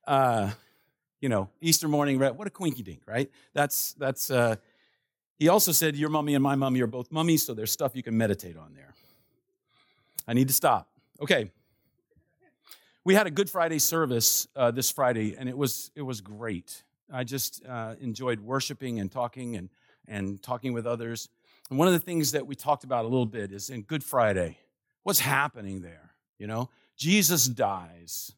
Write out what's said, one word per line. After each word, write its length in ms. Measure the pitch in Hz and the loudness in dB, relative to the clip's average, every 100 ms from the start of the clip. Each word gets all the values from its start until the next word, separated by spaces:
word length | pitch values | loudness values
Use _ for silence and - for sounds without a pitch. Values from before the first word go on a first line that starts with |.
| - | 2
Uh, 460 | 135 131 113 98 107 _ _ _ _ _ _ | 2 4 2 0 -4 _ _ _ _ _ _
you 80 | - | -2
know, 200 | 107 98 _ | 0 -2 _
Easter 260 | 165 156 160 | 0 0 2
morning, 300 | 147 143 135 | 2 2 2
re-, 140 | 135 | 0
what 160 | 117 202 | 0 -12
a 20 | |
quinky 340 | - 180 120 | -4 -4 -4
dink, 200 | 98 80 - | -12 -14 -8
right? 260 | 113 139 _ _ | -4 -4 _ _
That's, 400 | 143 143 - - | -2 0 0 -6
that's, 360 | - 139 131 - | -4 -6 -4 -2
uh, 280 | 127 120 110 _ _ _ _ _ _ _ _ | 2 2 2 _ _ _ _ _ _ _ _
he 80 | 151 | 4
also 240 | 202 190 | 6 4
said, 240 | 156 160 143 | 2 2 0
"Your 140 | 151 | 0
mummy 240 | 156 147 | 0 2
and 100 | 143 | 2
my 120 | 139 139 | 4 2
mummy 260 | 135 127 | 2 2
are 40 | 120 | 0
both 280 | 123 120 | -2 -6
mummies, 320 | 156 165 160 - | -2 4 4 2
so 80 | |
there's 180 | 110 107 | -4 -4
stuff 240 | - 139 127 | -2 -2 -4
you 80 | |
can 140 | 117 113 | -2 2
meditate 400 | 113 98 90 80 | 2 0 -4 -16
on 160 | 78 | -20
there." 200 | 69 64 - _ _ _ _ _ _ _ _ _ _ _ - - | -20 -20 -20 _ _ _ _ _ _ _ _ _ _ _ -14 -2
I 60 | |
need 160 | 120 131 | 2 4
to 40 | |
stop. 360 | 139 151 110 - _ _ _ | 4 4 2 -2 _ _ _
Okay. 280 | 143 156 104 _ _ _ _ _ _ _ _ _ 370 _ _ - _ _ 175 | 2 2 2 _ _ _ _ _ _ _ _ _ _ _ _ -20 _ _ 4
We 80 | |
had 120 | 196 196 | 4 4
a 60 | |
Good 180 | 147 202 | 0 -2
Friday 300 | 190 165 156 | 2 0 2
service, 720 | - 165 151 120 113 - - | 2 2 2 2 2 2 -2
uh, 180 | 139 123 | 2 2
this 200 | 120 123 | 2 -2
Friday, 460 | - 131 117 107 - | 2 2 2 -2 -4
and 100 | 127 | -8
it 100 | 127 | -2
was, 340 | 139 - - - | -2 -2 -10 -10
it 60 | |
was 180 | 135 120 | -8 -8
great. 640 | 95 104 117 90 - - _ _ _ | -12 -12 -8 -8 -10 -20 _ _ _
I 140 | 131 | -8
just, 420 | 123 135 - - 131 | -6 -4 -6 -8 -12
uh, 300 | 123 113 113 | -10 -8 -8
enjoyed 400 | 131 107 127 113 | -8 -6 -4 -4
worshiping 580 | 104 135 - - 131 117 | -2 -4 -4 -8 -6 -4
and 100 | 98 | -4
talking 460 | 131 120 - 123 113 | -4 -6 -6 -10 -8
and, 140 | 92 _ _ _ - | -10 _ _ _ -12
and 340 | 104 98 98 | -6 -6 -8
talking 300 | - 123 131 | -6 -6 -4
with 120 | 120 117 | -4 -4
others. 440 | 117 117 117 - _ _ _ - | -4 -6 -8 -12 _ _ _ -8
And 80 | 135 | 2
one 120 | 175 | 4
of 40 | |
the 60 | 175 | 4
things 320 | 175 170 147 | 2 -2 0
that 160 | 143 135 | -2 -4
we 80 | 139 | -6
talked 300 | - 143 131 | 0 0 0
about 180 | 127 | -2
a 60 | 113 | 2
little 160 | 131 120 | 0 0
bit 260 | 113 101 | -2 -8
is 180 | 98 98 | -10 -10
in 120 | 127 | -10
Good 200 | 101 156 | -6 -6
Friday, 560 | - 135 110 95 87 - _ _ _ _ | 0 4 4 4 -2 -6 _ _ _ _
what's 160 | - 196 | 0 2
happening 600 | - 135 147 120 101 95 | 2 2 0 -4 -10 -10
there, 320 | 87 85 82 _ _ _ | -12 -18 -20 _ _ _
you 80 | 104 | -6
know? 220 | 113 127 _ _ _ | -6 -6 _ _ _
Jesus 500 | 143 208 156 170 135 | 2 4 4 2 0
dies. 840 | 117 117 95 85 85 82 - - | 0 0 -2 -10 -20 -14 -12 -12